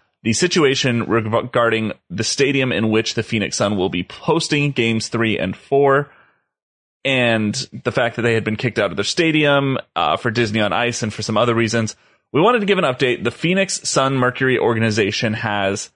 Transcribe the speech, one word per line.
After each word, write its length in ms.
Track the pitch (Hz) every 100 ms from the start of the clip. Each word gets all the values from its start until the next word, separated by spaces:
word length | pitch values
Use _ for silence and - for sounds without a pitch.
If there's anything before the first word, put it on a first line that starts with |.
| _ _
the 100 | 110
situation 680 | 113 180 180 143 135 131 120 104
regarding 840 | 113 107 113 123 123 117 113 110 - _
the 140 | 90
stadium 480 | 110 - 139 139 131
in 180 | 92 110
which 260 | 110 110
the 100 | -
Phoenix 320 | 107 113 78 -
Sun 200 | 101 104
will 120 | 92
be 180 | 90 90
hosting 600 | - - 165 - 147 143
games 380 | 135 117 113 -
three 320 | 117 113 101
and 160 | 92 95
four, 560 | - 139 139 135 143 - _ _ _ _ _ _ _ _ 139
and 600 | 131 120 110 107 - - 123
the 80 | -
fact 240 | 131 120 -
that 60 |
they 100 | 117
had 120 | 113
been 120 | 110 110
kicked 220 | 123 107
out 120 | 101
of 60 | 80
their 80 |
stadium, 720 | 101 - 160 156 147 139 139 131 -
uh, 220 | - 78 85
for 140 | 120
Disney 300 | 113 113 110
on 120 | 104
Ice 300 | 90 120 113
and 100 | 110
for 80 | -
some 160 | 110 107
other 180 | 120
reasons. 420 | 117 113 113 110 - _ _ _
We 80 | 139
wanted 200 | 202 247
to 40 |
give 140 | 202 185
an 60 |
update. 380 | 151 123 127 117
The 80 | 113
Phoenix 560 | - 165 190 190 - -
Sun 300 | 139 135 135
Mercury 420 | 123 - 131 127
organization 760 | 110 113 113 107 101 - 113
has 560 | 110 110 104 98 101 -